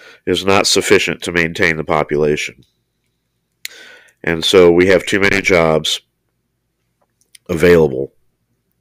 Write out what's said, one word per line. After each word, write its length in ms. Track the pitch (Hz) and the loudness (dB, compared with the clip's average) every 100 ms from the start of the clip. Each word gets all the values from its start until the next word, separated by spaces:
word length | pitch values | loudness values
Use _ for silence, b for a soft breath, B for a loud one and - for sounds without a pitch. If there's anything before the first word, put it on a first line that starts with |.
| b b - | b b -6
is 200 | 90 95 | -4 0
not 220 | 98 107 | 0 0
sufficient 560 | - 139 98 - 82 | -2 2 0 0 -8
to 80 | - | -6
maintain 460 | 87 82 85 90 78 | -2 -2 -2 -2 -2
the 80 | 76 | -2
population. 800 | 80 76 73 76 73 - 62 _ _ _ _ _ _ _ _ _ _ - B B B B B | -4 -2 -2 -2 -4 -6 -14 _ _ _ _ _ _ _ _ _ _ -20 B B B B B
And 220 | - 82 - | -6 -4 2
so 260 | 98 87 | 4 6
we 140 | 85 92 | 4 4
have 180 | 90 | 2
too 160 | - 101 | 0 -2
many 220 | 98 98 | -2 -2
jobs 600 | 95 90 82 78 78 - _ _ _ _ _ _ _ _ _ _ _ _ _ _ - | 0 0 2 0 -4 -10 _ _ _ _ _ _ _ _ _ _ _ _ _ _ -10
available, 640 | 87 87 85 78 65 67 _ _ _ _ _ _ _ | 0 4 4 2 -2 -10 _ _ _ _ _ _ _